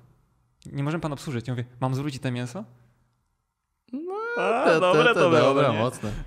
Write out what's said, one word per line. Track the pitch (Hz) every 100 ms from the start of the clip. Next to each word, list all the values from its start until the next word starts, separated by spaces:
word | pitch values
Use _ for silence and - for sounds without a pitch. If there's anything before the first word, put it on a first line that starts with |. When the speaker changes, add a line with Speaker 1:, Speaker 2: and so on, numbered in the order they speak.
| _ _ _ _ _ _ -
Speaker 1:
Nie | 139
możemy | 143 165
pana | 160
obsłużyć”. | 139 - 120 113
Ja |
mówię: | 123 120 -
„Mam | 131 131
zwrócić | 147 131
to | 135
mięso?” | 123 120 185 220 - _ _ _ _ _ _ _ _ _ _ _
Speaker 2:
No, | 262 349 403 466 480
Speaker 1:
A, | 180 226 -
Speaker 2:
te, |
te, | 160
Speaker 1:
dobre | 180 180
Speaker 2:
te, | 247
Speaker 1:
to | 226 180
było, | 160
Speaker 2:
dobra, | 135 139 139
Speaker 1:
no |
nie? | 107
Speaker 2:
mocne. | 120 - 107 104